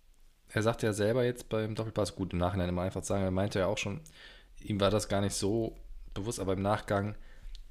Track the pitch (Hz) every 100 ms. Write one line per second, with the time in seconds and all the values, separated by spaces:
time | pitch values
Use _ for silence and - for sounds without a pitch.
0 | - - - _ - - 107 113 113 101
1 | 104 123 123 123 - 110 110 110 110 107
2 | 98 - 90 87 87 95 90 87 92 95
3 | - 98 95 92 101 104 90 104 101 98
4 | - - - - - - - 101 98 104
5 | - 101 101 - 98 113 113 - - -
6 | - - 101 - 95 95 98 104 - 101
7 | 104 107 - - - - -